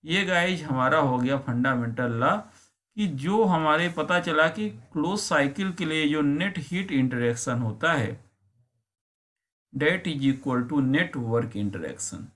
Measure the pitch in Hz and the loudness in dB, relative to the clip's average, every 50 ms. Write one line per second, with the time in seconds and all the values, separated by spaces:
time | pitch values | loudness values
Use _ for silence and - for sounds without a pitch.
0 | - 151 165 196 196 180 185 175 175 185 185 170 151 147 135 131 127 131 143 160 | -4 -2 0 0 0 2 2 2 2 2 0 -2 -2 -2 0 2 2 4 4 4
1 | 147 135 127 123 123 127 139 135 135 - 120 120 123 135 131 123 120 113 113 127 | 2 2 2 2 0 0 0 -2 -2 -2 -2 0 2 2 2 0 -2 -4 -2 -2
2 | 127 120 117 113 123 147 190 214 208 - - - - _ _ _ _ _ _ 208 | -2 -2 0 0 2 2 2 0 -4 -10 -20 -20 -20 _ _ _ _ _ _ -4
3 | 214 185 147 131 135 170 196 220 226 190 180 160 160 156 151 160 170 175 170 165 | -4 -2 -2 -2 -2 0 2 2 4 4 4 2 4 4 4 4 2 0 -2 -2
4 | 151 147 185 - - 175 156 151 156 165 165 214 214 214 208 - - - - - | -2 0 0 0 0 0 2 4 4 2 2 -2 -6 -6 -6 -10 -18 -8 -4 -2
5 | 151 170 196 208 - - 175 147 139 139 139 - 190 190 175 170 175 160 156 156 | -2 0 -2 -2 -2 0 2 2 2 2 0 -2 -4 -4 -2 -4 -4 -2 0 0
6 | 156 147 151 156 147 143 143 151 180 196 190 - 135 - 175 180 190 190 143 135 | 2 2 2 2 2 2 2 2 0 -2 -4 -6 -8 -4 -4 -4 -4 0 0 0
7 | 131 131 123 120 120 120 117 117 - 135 123 117 123 113 107 - - 165 165 143 | 2 2 0 2 0 0 0 0 -2 -2 -2 -2 -2 -2 -4 -2 0 0 2 2
8 | 117 - - - - _ _ _ _ _ _ _ _ _ _ _ _ _ _ _ | 0 -2 -4 -10 -14 _ _ _ _ _ _ _ _ _ _ _ _ _ _ _
9 | _ _ _ _ _ _ _ _ _ _ _ _ _ _ - 139 147 151 180 185 | _ _ _ _ _ _ _ _ _ _ _ _ _ _ -4 0 2 2 2 2
10 | 180 175 156 139 135 135 135 135 - 143 127 123 120 120 147 143 135 131 135 151 | -2 -4 -4 0 2 0 0 0 -2 -2 0 0 0 0 0 0 2 2 2 2
11 | 180 165 - 135 120 113 113 117 110 110 - 101 104 101 98 90 80 73 - - | 0 0 -4 -6 -4 0 0 0 0 -2 -4 -4 -4 -4 -4 -6 -8 -10 -8 -10
12 | - - 92 - 110 - _ | -10 -10 -10 -12 -14 -16 _